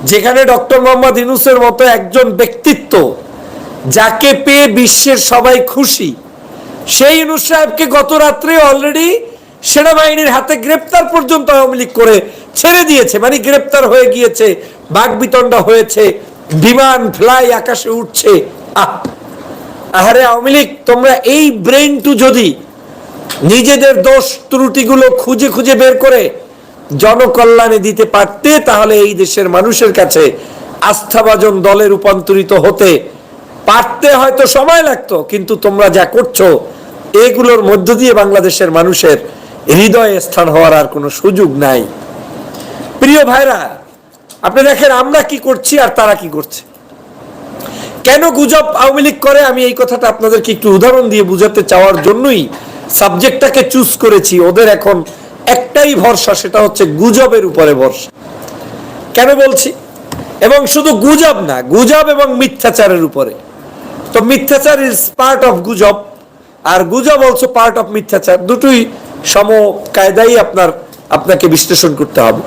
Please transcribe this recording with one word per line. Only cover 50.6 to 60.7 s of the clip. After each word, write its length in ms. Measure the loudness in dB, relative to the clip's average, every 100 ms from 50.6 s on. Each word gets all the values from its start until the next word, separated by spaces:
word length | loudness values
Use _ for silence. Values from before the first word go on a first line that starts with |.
| 0
উদাহরণ 360 | 2 4 2 2
দিয়ে 120 | 0
বুঝাতে 400 | 0 0 0 0
চাওয়ার 400 | 0 2 4 2
জন্যই 460 | 0 0 0 -2 -4 -12 -18 -20 -8
সাবজেক্টটাকে 720 | -2 -2 0 -2 0 0 0 0
চুজ 260 | 0 -2 0
করেছি। 440 | 2 2 2 2
ওদের 280 | 2 4 2
এখন 360 | 2 0 -2 -6 -18 -20 -8 -2
একটাই 480 | -2 -2 0 0
ভরসা, 400 | 2 0 0 -2
সেটা 260 | -4 -2 0
হচ্ছে 240 | 0 0
গুজবের 600 | -2 0 0 2 2 2 0
উপরে 280 | 0 0
ভরসা। 360 | 2 -2 -4 -16 _ -20 -20 -20 -18 -18 -18 -18 -20 -6
কেন 200 | 0 2
বলছি? 380 | 4 2 2 -4 -8 -20 -20 -16 -14 -14 -2
এবং 260 | 2 2
শুধু 260 | 2